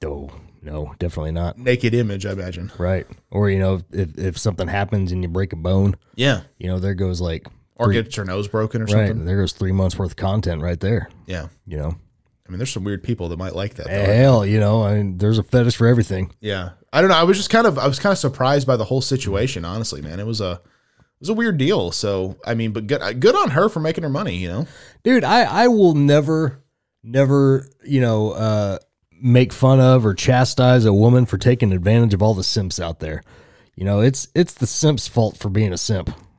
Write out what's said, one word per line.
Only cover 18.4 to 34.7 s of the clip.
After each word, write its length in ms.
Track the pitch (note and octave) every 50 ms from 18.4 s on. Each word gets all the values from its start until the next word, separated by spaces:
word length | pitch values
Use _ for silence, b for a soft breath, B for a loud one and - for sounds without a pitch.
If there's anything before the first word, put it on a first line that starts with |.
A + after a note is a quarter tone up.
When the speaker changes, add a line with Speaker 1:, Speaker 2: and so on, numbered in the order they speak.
| B2+ C3 C#3+ C#3+ C3
Speaker 2:
by 120 | C3+ C3
the 80 | A2+ A2
whole 160 | - B2+ C3+
situation, 640 | B2 - C#3 B2+ - G2+ F#2+ G2 A#2 C3 - F2+ E2
honestly, 360 | E2+ F#2 A2 A2+ - - C#2+
man. 180 | D2 D2+ D#2+ F#2+
It 60 | G#2
was 140 | A2+ A#2 G2+
a, 120 | G2+ F2+ F2
it 640 | - - _ _ _ _ _ _ _ _ _ _ _
was 100 | - E3
a 40 | A3+
weird 240 | G#3+ A#3 A3+ F#3
deal. 340 | C#3+ C3 D3+ G#3+ E3 F#2+ F2
So, 460 | - - - G#2 G2+ F#2+ F#2 F#2+ - - -
I 80 | - A#2
mean, 160 | A2+ A#2 A2
but 160 | G#2 A2+ G#2+
good, 320 | G#2 C#3+ - - G2+ A2+ B2
good 160 | C3+ A3 C4+
on 140 | G4+ G4 B3
her 160 | B2+ D3+ F#3+ -
for 100 | - E3
making 220 | D#3 D#3+ D#3+ - E3
her 60 | D3
money, 280 | C3+ D3+ G#3 D#3+ F2
you 100 | F2+ F#2
know? 200 | F2 F2 G#2+ E3 B B B B B B B -
Speaker 1:
Dude, 200 | A#3 C4 B3 -
I, 160 | B2+ G#3 B3 A#3 - A#2 F#3+ A#3
I 40 |
will 260 | B3 A#3+ G#3+ G3 F3 D#3+
never, 680 | D3 C#3+ C#3+ C#3+ D3+ D3 D3+ D#3+ D#3+ D#3+ C3+ - - _ _ _ _ _ _ _ _ -
never, 640 | A2+ A#2+ C3+ C#3 C3+ C#3 C#3 C#3 C3+ C3+ C3 C3+ - _ _ -
you 160 | - C#3+ C3
know, 300 | B2+ A#2 A2 G#2+ G#2+ G#2+
uh, 460 | - E2 A2+ A2 G#2+ G#2 G#2 G2 F#2+ - - _ _ _ _ _ _ _
make 300 | C3+ B2 A#2+ B2 B2+ -
fun 280 | - - C3+ C3 C3+ C3+
of 260 | B2+ B2+ C3 B2+ A2+
or 80 | G#2+ F#2+
chastise 720 | - - - B2+ B2+ C3 - - - B2+ B2 B2+ B2+ A2
a 80 | A2 G2
woman 320 | G2 G#2+ A#2+ B2 B2+ B2
for 120 | - -
taking 360 | F#2+ - B2+ A#2+ - A#2+ G#2 F#2+
advantage 400 | F2+ F2 G2+ A2 A#2 A#2 A2+ G2+
of 80 | F2+
all 120 | G#2+ A2 A2
the 100 | F#2+ F2+
simps 360 | - - A2 G2 F2+ - -
out 200 | E2+ E2 E2+ -
there. 220 | D#2 D#2 D#2 - b b b b b b b b b b b
You 80 | - F#2
know, 160 | G2 G2+ G2+
it's, 300 | A2 C3 C3+ - - - -
it's 200 | E3 F3 E3+ -
the 140 | - C3
simp's 400 | -